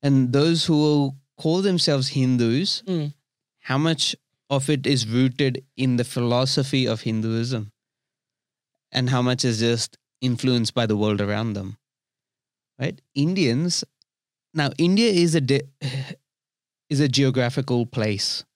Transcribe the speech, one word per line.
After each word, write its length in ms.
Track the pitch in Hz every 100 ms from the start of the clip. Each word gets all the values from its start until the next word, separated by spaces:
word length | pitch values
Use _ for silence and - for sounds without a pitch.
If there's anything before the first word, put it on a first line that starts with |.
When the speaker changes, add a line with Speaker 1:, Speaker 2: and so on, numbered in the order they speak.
Speaker 1:
And 300 | 143 139 127
those 320 | 135 156 170 151
who 480 | 151 151 151 139 135 _ _
call 240 | 160 170
themselves 460 | 196 180 - 139 131
Hindus, 760 | 143 127 127 117 123 196 - -
Speaker 2:
Mm. 280 | 175 147 143 _ _ _ _
Speaker 1:
how 180 | - 131
much 360 | 160 160 - - _ _ _
of 180 | 139 135
it 180 | 151 135
is 220 | 139 117
rooted 560 | 117 131 127 139 123 - -
in 180 | 131 123
the 80 |
philosophy 840 | 123 - 120 120 131 143 135 135 123
of 140 | 113
Hinduism? 720 | - 113 113 113 117 127 104 _ _ _ _ _ _ _ _ _ _ _ _
And 160 | 127 123
how 140 | 131
much 220 | 123 127 131
is 140 | 110
just 360 | 117 117 - _ _ _
influenced 540 | 127 120 131 123 110
by 100 | -
the 120 | 113 107
world 260 | 107 101
around 320 | 101 104 113
them? 240 | 101 98 107 _ _ _ _ _ _ _ _ _ _
Right? 220 | 135 190 _
Indians, 680 | - 147 190 151 120 175 - - _ _ _ _ _ _
now 180 | 156 143 -
India 340 | 170 196 233
is 240 | 190 170
a 60 | 160
de-, 220 | 131 139 139 _
<sighs> 1080 | 139 131 131 - _ _ _ _ _ _ _
is 100 | 143
a 80 | 147
geographical 800 | 131 139 131 120 131 131 123 120
place. 580 | - 110 101 - - -